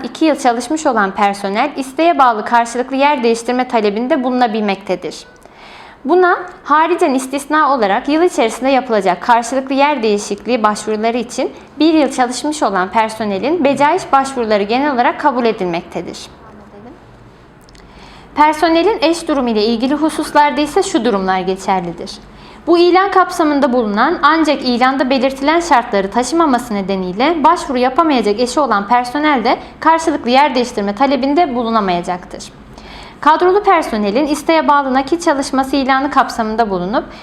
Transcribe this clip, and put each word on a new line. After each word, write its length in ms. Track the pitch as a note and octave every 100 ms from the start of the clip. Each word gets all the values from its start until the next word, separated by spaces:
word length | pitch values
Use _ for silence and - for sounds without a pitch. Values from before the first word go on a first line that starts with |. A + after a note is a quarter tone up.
iki 220 | A#3 -
yıl 120 | D#4+ C#4
çalışmış 500 | B3+ A#3 B3 D#4 D4+
olan 240 | A3+ G3
personel 600 | G3 G3+ G3 G3 G#3 C#4+ C#4
isteğe 420 | C4 - E4 C#4+
bağlı 260 | B3+ G#3+
karşılıklı 520 | G#3 A#3+ A#3 A#3+ B3+ C4+
yer 260 | C#4+ D4
değiştirme 460 | A#3 A3+ - B3 B3+
talebinde 560 | A#3 G#3 G3+ B3+ D4+
bulunabilmektedir. 1000 | B3+ B3 A#3+ A3 G#3 F#3+ - - D#3 - - - - - - - - -
Buna 340 | B3+ F4+ F4+ F#4+ - -
haricen 500 | - D4+ E4 E4+ E4+
istisna 600 | C4 C4 C#4+ C#4 D#4 C#4+
olarak 340 | C4+ G3 G#3+ C4+
yıl 140 | D#4
içerisinde 480 | F4 D#4 A3+ A3 C4
yapılacak 520 | C4 C4 A3 F#3+ F#3
karşılıklı 520 | - A#3 A#3+ C4+ C4
yer 280 | C4+ C#4+ C#4+
değişikliği 600 | A3 G3+ G#3 G3+ G#3 B3
başvuruları 540 | G#3+ G#3 - G#3+ A3+ A#3+
için 360 | A3 - F4 - - -
bir 160 | D#4
yıl 160 | D#4+ C4
çalışmış 520 | C4 B3 B3+ D4+ D4+
olan 260 | A#3+ G3 F#3+
personelin 760 | A#3 A3 A3 G#3+ F#3+ A#3 F4
becaiş 380 | C#4+ C4+ C#4+ F4+ -
başvuruları 500 | C#4 C4 C4 G#3+ G#3+
genel 320 | G3+ B3 D4
olarak 260 | B3 A#3+ -
kabul 240 | D4 B3
edilmektedir. 760 | A#3+ G#3 F3+ E3+ - F3+ F3 - - - - G#3 G3+ G3+ A#3 F4 - - - - - - - - - - - - -
Personelin 640 | - D4+ D4+ E4+ E4 F4+ A4
eş 280 | D#4 E4 E4
durumu 200 | C#4+ B3
ile 160 | G#3+
ilgili 300 | G#3+ A#3 C4
hususlarda 680 | D4 D#4 D#4+ D4+ D4 D4 D4
ise 220 | D4 G4
şu 220 | F#4 D#4
durumlar 360 | A#3 G3+ F#3+ F#3
geçerlidir. 680 | F#3 F#3 - F#3+ F3 E3 G3 - - - - - -
Bu 120 | E4+
ilan 320 | F4 F4 G4
kapsamında 640 | F#4+ F4+ F4 D4+ C#4+ C4+
bulunan 460 | B3 A3 G3+ C#4 E4+
ancak 400 | C#4+ D#4+ D#4 C4+
ilanda 480 | B3+ A#3+ B3+ C4+ C4
belirtilen 500 | C4+ C4 C4+ C#4 E4+
şartları 500 | E4+ B3+ A#3 G3+ G3
taşımaması 640 | A#3 B3+ E4 D#4+ B3 -
nedeniyle 720 | G3+ F#3+ F#3+ F#3 F#3 C#4+ E4+
başvuru 340 | C#4+ F4 F4 B3+
yapamayacak 600 | B3 D#4 D#4+ C4 G#3 G#3
eşi 200 | B3 D#4
olan 280 | C4 G#3 G#3
personel 560 | B3 B3 D4 D4+ C4+
de 140 | A3 E4+ - -
karşılıklı 500 | D#4 E4 E4 C#4+ A#3
yer 240 | C4 D4
değiştirme 400 | B3+ A#3 - G3+
talebinde 600 | G3+ C#4 C4+ C4+ D4 E4+
bulunamayacaktır. 920 | B3 A3+ A3+ G3 F3 F3 F3+ - - - - - - - - - -
Kadrolu 420 | D4 D#4 F4+ G4+
personelin 640 | G4 F4 D4+ A3+ G3+ A3 D4
isteğe 420 | D4 - D#4+ C4+
bağlı 260 | C#4+ C4+
nakil 260 | B3+ C#4 E4+
çalışması 560 | E4+ C#4 C4+ C4 C4 C#4+
ilanı 340 | C4 C4 C#4+
kapsamında 600 | C#4 A#3+ - A3 A3 A3
bulunup 340 | F#3 F3+ C4+ - -